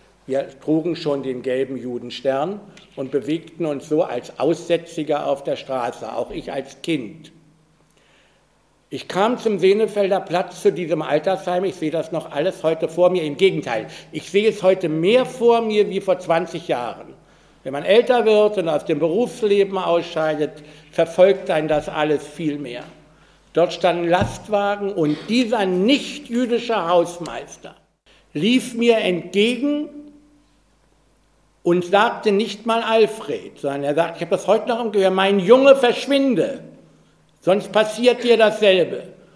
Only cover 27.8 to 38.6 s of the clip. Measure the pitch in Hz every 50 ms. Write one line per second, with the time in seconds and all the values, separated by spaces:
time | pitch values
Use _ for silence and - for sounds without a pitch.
27.8 | _ _ _ _ _ _ _ _ _ _ _ 147 165 226 247 254 - - - 226
28.8 | 233 233 226 220 202 185 180 165 - 180 - 202 208 240 247 226 262 285 294 294
29.8 | 302 - - - - - - - _ _ _ _ _ _ _ _ _ _ _ _
30.8 | _ _ _ _ _ _ _ _ _ _ _ _ _ _ _ _ _ 175 175 180
31.8 | 175 175 190 196 214 233 226 - - 220 196 196 226 202 - - - 233 226 226
32.8 | 220 220 226 226 214 - - - - - 127 98 - - - - - 139 139 143
33.8 | 139 143 147 156 170 165 170 - 175 165 202 151 - - 202 220 214 240 233 226
34.8 | 240 220 202 202 190 190 185 190 190 196 202 202 175 185 240 262 269 277 269 269
35.8 | - 240 - - - 254 277 277 269 269 233 165 143 - 262 - - - - -
36.8 | - _ _ _ _ _ _ _ _ _ _ _ _ 165 190 208 - - - 208
37.8 | 220 214 - 226 240 247 240 240 247 240 233 226 220 208 214 -